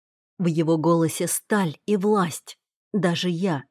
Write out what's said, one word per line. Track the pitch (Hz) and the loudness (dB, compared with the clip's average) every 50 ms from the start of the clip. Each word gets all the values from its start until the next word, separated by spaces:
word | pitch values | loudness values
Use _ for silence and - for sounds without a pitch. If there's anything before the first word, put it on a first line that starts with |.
| _ _ _ _ _ _ _ - | _ _ _ _ _ _ _ -4
В | 180 170 | -2 0
его | 156 165 160 156 165 160 | 0 0 2 2 2 2
голосе | 151 165 170 165 165 156 - - 180 165 | 4 2 4 4 2 0 0 -2 -4 -4
сталь | - - - - 226 208 190 160 135 - - | -4 -6 -4 -2 0 0 0 0 -4 -6 -4
и | - 208 196 | -2 -2 0
власть. | 185 208 214 208 180 160 127 - _ - - _ _ _ _ _ _ _ - | 2 2 2 2 0 -2 -4 -10 _ -18 -20 _ _ _ _ _ _ _ -4
Даже | 202 160 175 170 151 - 180 | 0 0 0 0 0 -2 -2
я, | 175 165 190 196 156 135 - _ | -2 -2 -2 -2 -2 -4 -6 _